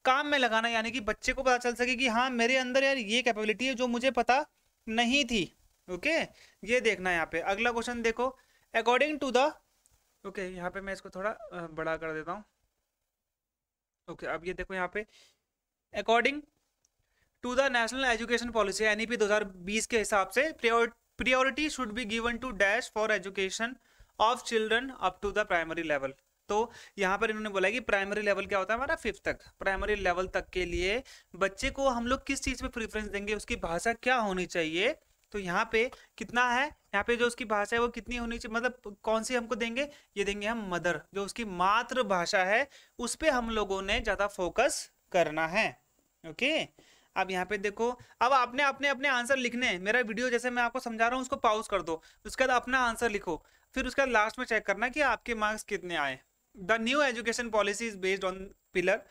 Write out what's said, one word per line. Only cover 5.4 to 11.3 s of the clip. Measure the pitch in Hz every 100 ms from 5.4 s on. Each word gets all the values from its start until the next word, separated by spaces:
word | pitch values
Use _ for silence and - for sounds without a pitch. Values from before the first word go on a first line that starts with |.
| 160 _ _ _ -
ओके, | 180 285 320 190 - - -
ये | 190 247
देखना | 220 185 185
है | 175
यहाँ | 156
पे। | 165 165
अगला | 196 240
क्वेश्चन | 233 226 240
देखो, | 226 226 254 - _ _ _
according | 226 226 247 294 302
to | 277
the, | 240 294 - _ _ _ _ _ _ 196
ओके, | 196 185
यहाँ | 185 175
पे | 190
मैं | 196
इसको | 190 190
थोड़ा, | 185
अ, | 202